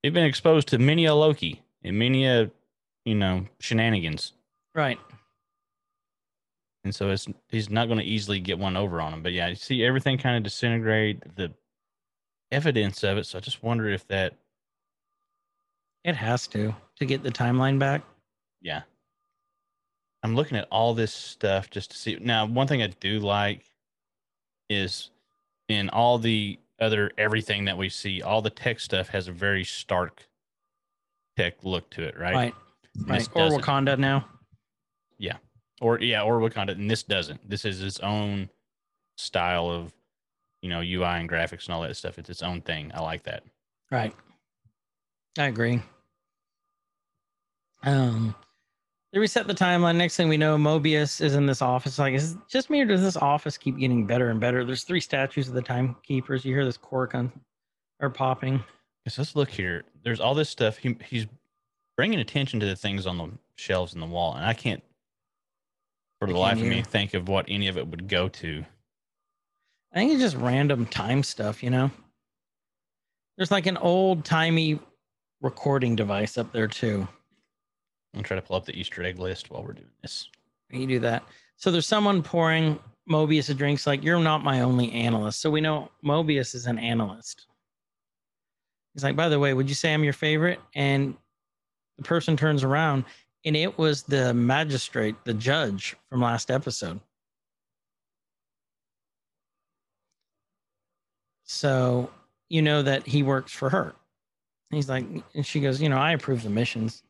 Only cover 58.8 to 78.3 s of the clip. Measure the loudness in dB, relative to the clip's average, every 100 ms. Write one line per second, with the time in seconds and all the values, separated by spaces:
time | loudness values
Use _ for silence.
58.8 | _ _ -10 -6 -2 0 -2 -2 -4 -4
59.8 | -8 _ -4 0 2 2 0 2 0 0
60.8 | -6 -6 -6 -6 -6 -12 _ _ _ _
61.8 | _ -2 0 0 0 -2 -2 -2 -2 -2
62.8 | -4 -4 -4 -6 -8 -12 _ -14 -2 -2
63.8 | -2 -8 -8 -2 -2 -2 -4 -2 -4 -6
64.8 | _ _ _ _ _ _ _ _ _ _
65.8 | _ _ _ _ -2 2 2 2 0 -2
66.8 | 0 -2 -2 -4 -2 -2 -2 -2 -2 -4
67.8 | -6 -8 -2 0 0 -4 -8 -8 -12 _
68.8 | _ _ _ _ _ _ _ _ _ _
69.8 | _ 0 2 4 2 2 0 2 2 2
70.8 | -2 -2 0 0 0 -2 -4 -4 0 2
71.8 | 0 -2 _ _ _ _ _ _ _ _
72.8 | _ _ _ _ _ -6 0 0 0 0
73.8 | 2 4 4 2 2 2 4 2 2 -2
74.8 | -6 _ _ _ _ _ -6 -2 0 2
75.8 | 2 0 0 -2 -2 -4 -6 -2 -2 -2
76.8 | -2 -2 -4 -10 _ _ _ _ _ _
77.8 | _ _ _ -12 -6